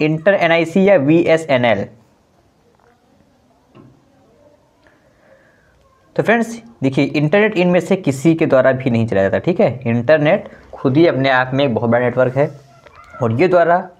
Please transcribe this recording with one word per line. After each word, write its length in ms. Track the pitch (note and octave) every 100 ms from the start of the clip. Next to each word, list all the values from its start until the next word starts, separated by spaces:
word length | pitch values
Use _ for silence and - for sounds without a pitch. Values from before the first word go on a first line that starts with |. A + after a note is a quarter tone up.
इंटर, 340 | D#3 D#3+ G3
एनआईसी 540 | G3 E3+ E3 D#3+ F#3+ F#3+
या 80 | F#3
वीएसएनएल। 920 | C3+ E3 - D#3+ D#3+ B2+ A#2+ G2+ - - _ _ _ _ _ _ _ _ _ _ _ _ _ _ _ _ _ - - _ _ _ _ _ _ _ _ _ _ _ _ _ _ _ _ _ _ _ _ _ _ -
तो 60 |
फ्रेंड्स 380 | D#3+ A#3 A3 - - -
देखिए, 220 | C3+ C3+ C#3
इंटरनेट 500 | D3+ D3+ G3+ G#3+ F3
इनमें 240 | F3+ F3
से 160 | E3+ F#3+
किसी 360 | D3+ C3 E3
के 120 | D#3+ C#3+
द्वारा 260 | C3 C3
भी 180 | B2+ C3
नहीं 160 | A#2 A2+
चलाया 220 | G2 G2
जाता, 100 | G2
ठीक 200 | E3 F3+
है। 200 | F3 B2+ A#2
इंटरनेट 600 | A#2 B2 D#3 D3 G3+ - - -
खुद 240 | - C#3 C#3
ही 100 | E3+
अपने 240 | C3 C3+
आप 200 | B2+ C3
में 100 | C3+
एक 100 | C#3+
बहुत 160 | A2 A#2
बड़ा 100 | A#2+
नेटवर्क 360 | B2 B2+ B2+ C3
है 140 | D3+ - _ - - - - -
और 100 | A#2
ये 160 | A#2 F3
द्वारा, 280 | F3 E3 F3 -